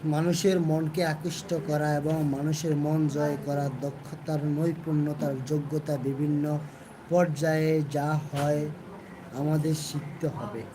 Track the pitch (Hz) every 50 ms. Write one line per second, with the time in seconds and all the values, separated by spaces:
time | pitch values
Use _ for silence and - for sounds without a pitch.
0 | - 156 151 151 165 175 180 175 - 196 185 180 165 156 156 160 160 151 - 185
1 | 170 160 151 156 - 175 160 - - - 170 160 156 - 151 147 151 151 147 147
2 | 143 156 160 160 151 143 139 139 143 156 156 151 - 160 151 147 147 151 156 156
3 | 156 147 135 147 147 147 147 147 - 143 143 143 143 139 127 120 139 143 139 -
4 | - - 156 151 - - 156 147 143 151 147 151 160 170 165 165 - 160 151 151
5 | 147 151 147 147 151 143 135 131 131 135 151 147 143 - 151 156 151 - 147 135
6 | 123 139 135 135 151 147 147 147 147 151 151 147 151 - - - - - - -
7 | - - 165 180 180 170 151 139 160 160 156 156 156 156 160 156 147 139 147 143
8 | 143 151 156 151 151 - 143 143 143 147 147 147 151 151 151 - - - - -
9 | - - - - - - 113 127 143 151 156 156 147 160 156 151 - - - 147
10 | 147 - - - - 151 - - 104 104 107 113 110 -